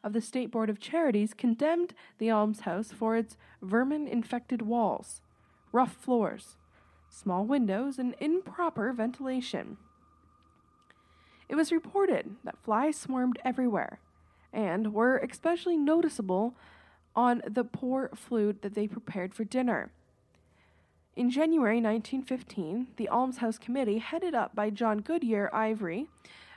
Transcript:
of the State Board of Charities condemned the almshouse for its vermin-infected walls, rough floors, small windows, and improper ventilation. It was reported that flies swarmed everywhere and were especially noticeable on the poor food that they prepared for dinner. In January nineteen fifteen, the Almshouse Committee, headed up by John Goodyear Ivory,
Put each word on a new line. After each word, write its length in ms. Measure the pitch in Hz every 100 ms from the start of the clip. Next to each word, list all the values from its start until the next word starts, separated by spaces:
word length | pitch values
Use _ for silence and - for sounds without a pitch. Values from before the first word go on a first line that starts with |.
of 100 | 208
the 80 | 220
State 300 | 226 254 240
Board 180 | 233 214
of 100 | 208
Charities 540 | - 330 311 208 214
condemned 600 | - 247 226 302 339 349 - - -
the 140 | 220
almshouse 640 | 214 214 214 190 175 220
for 240 | - 220 226
its 180 | 226 - - -
vermin-infected 1000 | 185 233 262 302 285 240 220 240 - 240
walls, 600 | 214 233 202 110 - - _ _ _ _ _
rough 180 | 233 254
floors, 640 | - 269 247 196 - - - _ _ _ _ _
small 360 | - 202 180 214
windows, 540 | 285 214 190 277 262
and 160 | 247 -
improper 720 | 302 359 - - 339 233 220
ventilation. 840 | 240 226 254 262 262 247 143 - 196 - _ _ _ _ _ _ _ _ _ _ _ _ _ _ _ -
It 60 | 294
was 180 | 311
reported 640 | 330 - 392 392 214 - 202 -
that 180 | -
flies 320 | - 214 302 302
swarmed 420 | - 262 254 233
everywhere 560 | 254 254 247 196 - - _ _ _ _ _
and 400 | 214 196 180 214
were 240 | 208 240 262
especially 580 | 247 - 330 339 359 330
noticeable 800 | 285 330 330 - 190 185 240 - - - - _ _ -
on 260 | 247 240 -
the 200 | 233 240
poor 440 | - 254 262 262 -
food 460 | - 233 208 202
that 140 | 202 208
they 120 | 208
prepared 460 | - - 196 185
for 100 | -
dinner. 480 | 208 254 247 160 - _ _ _ _ _ _ _ _ _ _ _ _ -
In 120 | 247
January 520 | 262 320 320 220 233
nineteen 400 | 226 220 - 269
fifteen, 680 | 262 254 - - 156 214 254 -
the 140 | 214
Almshouse 480 | 233 262 254 233 220
Committee, 400 | - 262 233 220
headed 360 | - 330 359
up 220 | 247 - -
by 140 | 214
John 320 | 202 233 214
Goodyear 480 | 208 330 233 208 202
Ivory, 560 | - 220 220 180 185 311 _ - - -